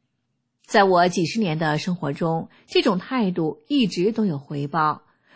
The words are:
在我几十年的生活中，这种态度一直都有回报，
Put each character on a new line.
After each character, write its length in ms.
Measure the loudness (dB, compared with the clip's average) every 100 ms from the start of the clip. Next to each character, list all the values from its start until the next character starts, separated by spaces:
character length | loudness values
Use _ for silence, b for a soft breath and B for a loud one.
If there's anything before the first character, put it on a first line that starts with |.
| _ _ _ _ _ _
在 200 | 0 4
我 240 | 6 6 4
几 180 | 2 -2
十 140 | -2
年 180 | -2 0
的 200 | 0 -2
生 180 | -2 -4
活 160 | -6
中， 380 | -4 -4 -4 -6 b b
这 160 | 0
种 160 | 2 0
态 320 | -2 -2 -2
度 320 | 0 -4 -4 _
一 200 | 0 0
直 260 | 0 -2
都 140 | 0 -2
有 120 | -2
回 300 | -6 -8 -4
报， 340 | 0 0 -2 b b b